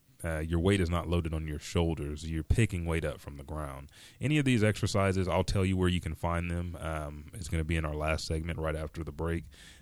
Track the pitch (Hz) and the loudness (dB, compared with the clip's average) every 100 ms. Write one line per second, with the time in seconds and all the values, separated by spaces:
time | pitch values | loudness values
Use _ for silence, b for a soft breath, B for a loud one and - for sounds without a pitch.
0 | _ _ 85 78 80 85 90 101 85 87 | _ _ -4 -2 0 2 4 4 4 0
1 | 78 87 80 80 78 73 - 90 82 76 | 0 0 0 -4 -4 -6 -2 2 2 0
2 | 71 73 82 80 - - 110 90 82 82 | -4 -6 -4 -4 2 4 4 2 0 0
3 | 78 - - 71 71 76 73 67 69 B | -2 -6 -10 -12 -10 -8 -6 -8 -14 B
4 | B B 139 151 135 123 107 107 104 101 | B B 0 2 4 6 4 4 2 4
5 | 98 95 87 85 95 101 95 92 90 90 | 4 2 2 2 2 2 2 4 2 2
6 | 82 80 85 85 87 87 87 82 80 78 | -2 -4 -2 0 -2 -4 -4 -6 -6 -4
7 | 73 76 73 - - 82 78 82 78 76 | -6 -10 -12 -12 -4 -2 0 0 0 -2
8 | 78 78 - 80 80 78 78 76 80 82 | 0 0 -2 -4 -2 -4 -2 -2 -6 -6
9 | 76 73 82 82 80 B B B | -8 -4 -2 -2 -4 B B B